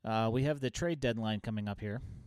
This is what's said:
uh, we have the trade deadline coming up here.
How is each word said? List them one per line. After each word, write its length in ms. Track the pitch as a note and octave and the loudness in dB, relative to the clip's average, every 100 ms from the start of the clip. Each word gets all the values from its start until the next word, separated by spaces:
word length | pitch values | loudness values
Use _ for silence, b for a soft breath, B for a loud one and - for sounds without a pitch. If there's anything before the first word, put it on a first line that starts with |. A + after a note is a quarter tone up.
uh, 260 | - A2 A2+ | 2 2 4
we 100 | A#2+ | 4
have 160 | C#3+ C#3+ | 2 2
the 100 | C#3+ | 0
trade 280 | - E3+ D#3+ | 0 0 2
deadline 400 | C3 A2+ A2 G#2+ | 0 2 0 0
coming 280 | A2+ G#2+ G#2 | -2 -2 -2
up 120 | G2+ | -2
here. 220 | G#2 A2+ B B | -4 -4 B B